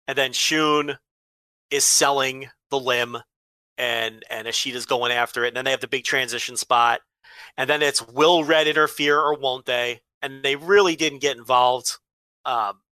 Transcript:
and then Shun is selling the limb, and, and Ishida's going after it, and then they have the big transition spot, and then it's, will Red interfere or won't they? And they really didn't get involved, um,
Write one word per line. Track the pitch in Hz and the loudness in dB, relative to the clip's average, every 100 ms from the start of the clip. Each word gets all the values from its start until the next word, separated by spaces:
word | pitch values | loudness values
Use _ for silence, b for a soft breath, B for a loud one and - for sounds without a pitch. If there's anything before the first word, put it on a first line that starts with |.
| - | -6
and | 139 | -2
then | 131 | -2
Shun | 123 - 156 156 147 147 139 _ _ _ _ _ _ - | -2 0 2 2 2 0 -8 _ _ _ _ _ _ -6
is | 139 | 0
selling | - - 143 139 131 131 135 _ _ | 2 4 2 2 0 -4 -12 _ _
the | 139 | -4
limb, | 131 120 120 120 - _ _ _ _ - | 0 0 -2 -6 -16 _ _ _ _ -6
and, | 123 117 113 110 - | -4 -2 -4 -8 -12
and | 117 110 | -10 -6
Ishida's | 113 135 123 120 | -6 -4 -6 -4
going | 127 120 | -2 0
after | 120 120 - | 0 -2 -2
it, | 120 | -4
and | 120 | -2
then | 131 | -2
they | |
have | 131 | -4
the | 127 | -4
big | 135 - | -6 -2
transition | 139 123 117 - 123 | -2 -2 -4 -6 -6
spot, | - 120 117 120 - _ - B B B | 0 2 2 0 -6 _ -20 B B B
and | 131 | -2
then | 147 | 0
it's, | 147 - 113 | 2 0 -4
will | 123 156 175 | 2 4 4
Red | 147 160 151 | 4 2 4
interfere | 151 151 - 147 147 | 2 0 0 0 2
or | 151 | 2
won't | 147 135 131 131 | 0 -2 -4 -4
they? | 123 120 117 _ _ | -4 -4 -6 _ _
And | 139 135 | -12 -6
they | 139 143 | -4 -2
really | 165 202 190 160 | 4 6 6 2
didn't | 156 139 | -2 -2
get | 143 120 | -4 -4
involved, | 117 127 123 127 - - _ _ _ _ 139 | 2 4 4 2 -2 -8 _ _ _ _ -6
um, | 120 104 98 _ | -2 -4 -6 _